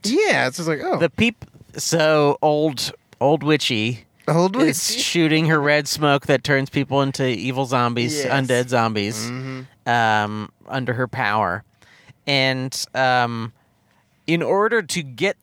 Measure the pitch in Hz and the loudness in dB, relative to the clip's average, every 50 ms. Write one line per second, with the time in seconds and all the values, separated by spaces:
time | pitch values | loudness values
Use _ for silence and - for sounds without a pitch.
0 | - 208 254 370 427 381 190 135 127 131 - - 165 165 156 139 - 370 349 - | -4 -2 0 2 2 2 2 2 0 0 -2 -4 -4 -4 -4 -4 -2 -2 -2 0
1 | 165 151 - - 220 233 226 - - - - - - - - - - - - 170 | 0 0 0 0 0 0 0 -4 -10 -20 -20 -20 -20 -18 -12 -8 -4 -2 0 2
2 | 156 156 156 151 147 143 139 - - 151 151 151 151 160 135 - - - - - | 2 4 4 4 4 2 2 2 2 2 2 2 0 0 -2 -4 -6 -8 -10 -12
3 | _ _ - - 123 139 160 147 143 151 151 143 - - 127 107 107 117 127 110 | _ _ -4 0 2 2 2 2 2 2 2 2 2 0 -2 0 0 -2 -4 -6
4 | - _ _ _ _ - 151 165 180 190 196 254 294 - - - - - 226 247 | -10 _ _ _ _ 0 2 4 2 2 2 2 2 2 2 0 -2 -4 -4 -4
5 | - - - 175 160 156 156 156 165 156 160 151 143 147 147 151 143 - - 151 | -4 -2 0 2 2 2 2 2 2 2 2 2 2 2 2 2 0 -2 -2 0
6 | 151 143 139 139 - - 143 127 - - 143 135 135 - - 147 135 - 135 139 | 2 2 2 2 2 2 0 0 2 2 0 0 0 0 -2 -2 -2 0 0 0
7 | 139 135 - - 135 127 120 92 101 127 127 131 139 120 131 123 120 120 120 120 | 0 0 0 -2 -2 -2 -2 -2 -4 -4 -2 -2 -2 0 0 0 0 0 0 0
8 | 117 120 151 147 135 127 131 139 131 127 127 123 123 120 127 120 113 113 107 107 | -2 -2 -2 -2 -2 0 0 0 0 2 2 0 0 2 0 0 0 0 0 0
9 | 101 104 113 107 110 120 123 127 131 131 131 131 131 - _ _ - 123 120 120 | -2 -2 -4 -6 -6 -8 -8 -8 -10 -10 -10 -12 -14 -16 _ _ -2 0 2 2
10 | 113 110 107 107 107 104 107 107 107 - _ _ - - - 135 123 120 120 117 | 4 4 2 2 0 0 -4 -6 -8 -10 _ _ -12 -8 -6 -4 -4 -4 -4 -4
11 | 127 120 - 131 117 101 104 110 104 90 87 107 - _ _ _ _ - _ _ | -4 -4 -4 -4 -2 0 0 0 0 0 -2 -4 -8 _ _ _ _ -20 _ _
12 | _ - - _ _ 143 139 135 131 131 131 131 131 135 - - - - - 127 | _ -20 -20 _ _ -2 0 2 2 2 0 -2 -4 -6 -8 -8 -10 -6 -2 0
13 | 131 127 127 123 120 120 117 113 113 113 - _ _ _ _ _ _ _ _ _ | 0 2 2 2 0 0 -2 -6 -8 -10 -12 _ _ _ _ _ _ _ _ _
14 | _ _ _ _ _ - 165 170 151 117 175 196 208 226 240 226 185 139 - 180 | _ _ _ _ _ -2 -2 0 0 0 2 2 2 0 0 -2 -2 -4 -6 -6
15 | 151 135 123 110 170 196 185 _ | -8 -8 -6 -4 -4 -4 -4 _